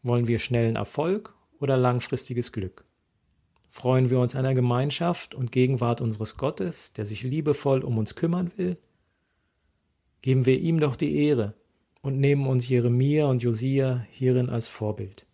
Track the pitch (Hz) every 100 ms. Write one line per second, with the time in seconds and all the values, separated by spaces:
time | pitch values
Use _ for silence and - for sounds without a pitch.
0 | 120 120 117 117 - 120 117 113 104 -
1 | 160 208 - _ _ _ 135 131 123 123
2 | - 123 - 120 120 - 92 - _ _
3 | _ _ _ _ _ _ _ - 127 131
4 | 127 127 123 135 131 131 123 120 139 -
5 | 170 170 - - 123 127 127 131 120 117
6 | 120 104 110 - 135 - 180 - - -
7 | 104 104 127 151 151 139 143 135 127 113
8 | 107 - 165 175 175 - 180 175 _ _
9 | _ _ _ _ _ _ _ _ _ _
10 | _ _ 131 131 123 131 165 165 147 120
11 | 147 147 147 131 101 - _ _ _ _
12 | 139 135 139 143 135 127 120 123 120 123
13 | 139 151 143 127 120 110 131 135 131 123
14 | 117 - 127 127 123 120 - - 107 104
15 | 101 - _